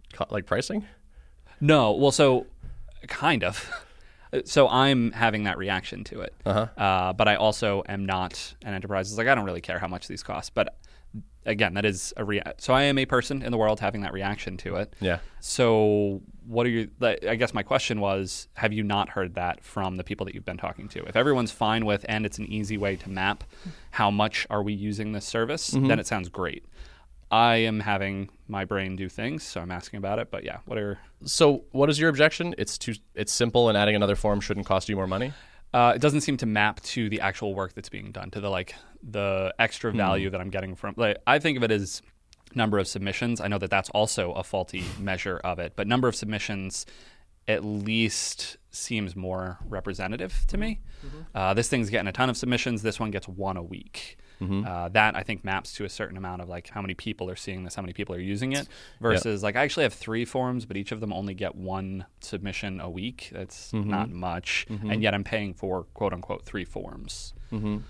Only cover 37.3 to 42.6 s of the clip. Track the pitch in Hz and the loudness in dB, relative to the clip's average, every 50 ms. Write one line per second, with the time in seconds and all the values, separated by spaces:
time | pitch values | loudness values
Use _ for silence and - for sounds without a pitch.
37.3 | 98 - 110 101 95 98 95 92 - 98 92 - 104 101 101 101 98 95 98 95 | -2 -2 -4 -4 -2 -2 -4 -4 -6 -10 -14 -12 -12 -12 -12 -12 -12 -12 -12 -10
38.3 | - 107 101 101 95 92 92 - - - - - - - - 120 104 104 101 98 | -8 -6 -4 -2 -2 -2 -4 -6 -10 -18 -20 -20 -20 -18 -14 -8 -4 -2 0 0
39.3 | 95 95 95 92 - - 113 110 - - - 113 104 110 98 95 98 98 95 95 | 0 0 0 0 2 2 2 2 0 -2 -4 -2 0 2 2 2 2 2 0 -2
40.3 | 95 92 90 98 92 95 95 92 92 - - 101 98 113 117 104 101 - - 120 | -4 -4 -6 -6 -6 -6 -6 -6 -8 -8 -8 -6 -2 0 2 2 2 2 4 4
41.3 | 139 147 147 160 139 127 120 110 110 101 98 - - - - _ _ _ _ _ | 4 6 4 2 2 2 2 2 2 2 0 -2 -6 -10 -14 _ _ _ _ _
42.3 | - _ _ - - 123 | -20 _ _ -6 -2 0